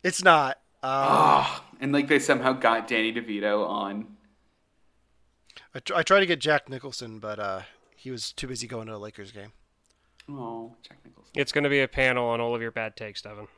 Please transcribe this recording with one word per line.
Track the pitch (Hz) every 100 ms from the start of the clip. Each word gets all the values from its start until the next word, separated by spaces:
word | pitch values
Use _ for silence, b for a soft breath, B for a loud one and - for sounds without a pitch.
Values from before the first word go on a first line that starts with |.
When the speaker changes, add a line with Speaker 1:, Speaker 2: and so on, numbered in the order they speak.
Speaker 1:
It's | 185 -
not. | 190 160 135 - _ _
Um, | 131
Speaker 2:
Ah, | 135 135 139 156 147 - - - -
and, | 135
like, | 143 139
they | 143
somehow | 139 131 127
got | 131 117 113 107
Danny | 117 110
DeVito | 117 113 101 104 104 87
on. | 104 101 104 110 - _ _ _ _ _ _ _ _ _ _ _ _ _ B B 131
Speaker 1:
I |
tr-, | - 185
I |
tried | 160 196
to | 190
get | 160
Jack | 139 147 -
Nicholson, | 131 143 - 117 110
but, | 107 104
uh, | 101 95 95 B _ _
he | 131
was | 123 -
too | - 131
busy | 120 113
going | 120 110
to | 107
a |
Lakers | 104 104 98
game. | 104 104 _ _ _ _ _ _ _ -
Speaker 2:
Oh, | 143 117 113 117 -
Jack | - - -
Nicholson. | _ _ -
Speaker 3:
It's | 139
gonna | 147 143
be | 143
a | 131
panel | - 131 123 120
on | 117
all | 117 117
of |
your | 117
bad | 117 110 -
takes, | 107 101
Devin. | 107 104 107